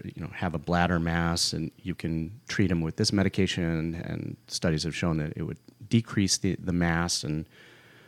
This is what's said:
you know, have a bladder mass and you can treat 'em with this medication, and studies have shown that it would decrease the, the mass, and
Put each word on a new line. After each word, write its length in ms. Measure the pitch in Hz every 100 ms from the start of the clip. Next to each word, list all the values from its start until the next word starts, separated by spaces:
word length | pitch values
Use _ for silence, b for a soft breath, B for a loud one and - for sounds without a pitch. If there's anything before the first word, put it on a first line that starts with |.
| -
you 160 | -
know, 60 | 80
have 220 | - 92 80
a 20 |
bladder 400 | 78 87 87 87
mass 520 | 82 85 85 85 -
and 160 | 82 82 -
you 100 | 92
can 380 | 85 85 80 82 110 -
treat 240 | - 95
'em 80 | 87
with 140 | 80 -
this 160 | 107
medication, 840 | 101 95 - 92 - 82 80 82 82
and 420 | - 80 - - -
studies 360 | - 87 78
have 120 | 80 -
shown 220 | 87 78
that 160 | 76 -
it 80 |
would 160 | 78 - - - 110
decrease 480 | 117 - - 95 -
the, 180 | 98 -
the 160 | 85
mass, 500 | 87 85 82 85 - 76
and 200 | 78 - b b b b b